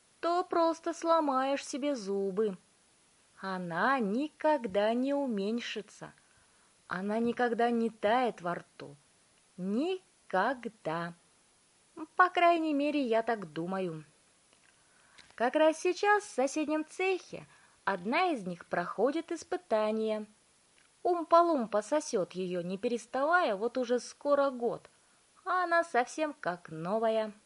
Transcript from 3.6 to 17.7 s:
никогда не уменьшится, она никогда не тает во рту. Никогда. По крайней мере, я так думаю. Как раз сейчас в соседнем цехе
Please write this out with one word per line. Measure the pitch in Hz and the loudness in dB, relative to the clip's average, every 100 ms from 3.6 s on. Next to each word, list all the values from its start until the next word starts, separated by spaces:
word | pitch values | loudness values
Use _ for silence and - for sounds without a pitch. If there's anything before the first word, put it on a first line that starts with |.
| 175 165 226 269 | -4 0 2 2
никогда | 202 220 302 - 311 302 233 196 214 | 0 0 -4 -2 0 2 0 0 2
не | 240 269 | 2 0
уменьшится, | 285 277 208 196 233 - 220 - - 151 - _ _ _ _ _ _ - | 0 -2 -2 -2 -4 -6 -10 -12 -16 -20 -20 _ _ _ _ _ _ -8
она | 180 202 220 | -6 -2 0
никогда | 233 233 247 220 240 | 0 0 0 2 2
не | 233 226 | 2 0
тает | 220 208 247 240 - | 0 2 4 2 -2
во | 170 175 | -6 -6
рту. | - - 139 143 _ _ _ _ _ - | -8 -18 -18 -18 _ _ _ _ _ -8
Никогда. | 185 220 339 370 _ _ - 185 214 262 226 - 156 160 170 175 _ _ _ _ _ _ _ - 311 - | -4 -2 -2 -4 _ _ -4 -2 0 -2 -8 -8 -6 -4 -6 -12 _ _ _ _ _ _ _ -18 -8 4
По | 359 | 4
крайней | 359 339 339 320 | 6 4 4 2
мере, | 285 294 294 | 0 0 0
я | 254 220 | 2 0
так | 226 226 170 | 0 -4 -6
думаю. | 151 175 190 185 160 151 _ _ _ _ _ _ _ _ _ _ - - - | -8 -6 -4 -6 -8 -14 _ _ _ _ _ _ _ _ _ _ -20 -18 -2
Как | 240 302 | 0 4
раз | 311 311 | 4 4
сейчас | 370 339 403 415 | -2 0 4 2
в | - | 2
соседнем | - 269 311 294 311 311 | -2 -2 0 -2 -2 -4
цехе | - 370 370 - - - - - | -4 -2 -2 -6 -16 -16 -20 -20